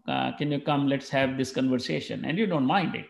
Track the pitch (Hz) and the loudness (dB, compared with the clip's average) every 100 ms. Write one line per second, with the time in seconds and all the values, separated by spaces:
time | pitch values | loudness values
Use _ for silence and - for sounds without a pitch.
0 | - 131 127 123 147 143 143 143 139 135 | -4 0 0 -2 -2 -2 0 2 2 0
1 | - 135 135 131 127 - 131 127 - 151 | 0 0 2 0 -2 0 0 0 0 -4
2 | - - - 165 214 160 131 196 160 - | -4 -6 -2 0 2 2 2 2 2 -4
3 | - | -8